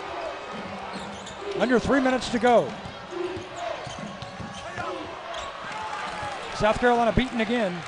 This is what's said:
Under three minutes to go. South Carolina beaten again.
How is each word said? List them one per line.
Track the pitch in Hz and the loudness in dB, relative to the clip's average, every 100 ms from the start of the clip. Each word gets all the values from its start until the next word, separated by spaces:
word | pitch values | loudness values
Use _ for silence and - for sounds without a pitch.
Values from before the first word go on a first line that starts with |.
| 381 - - - - 214 190 - - - - - - - - - | -6 -6 -6 -6 -8 -8 -8 -8 -8 -8 -8 -10 -10 -8 -4 2
Under | 220 247 | 6 6
three | - 269 | 6 4
minutes | 262 254 - | 4 2 0
to | 240 | 2
go. | 240 233 151 - - - - 349 359 330 370 - 698 - - - 208 202 - - - - 220 - - 180 156 - - - - - - - - - - - - - - - | 6 6 6 -2 -10 -12 -8 -6 -4 -6 -8 -6 -6 -6 -6 -8 -8 -8 -10 -10 -10 -8 -8 -6 -4 -6 -8 -8 -8 -6 -8 -8 -8 -6 -6 -6 -6 -6 -6 -6 -6 2
South | 208 214 | 2 6
Carolina | 247 240 233 | 6 6 6
beaten | 190 254 247 | 4 2 2
again. | 214 240 202 175 | 2 4 2 0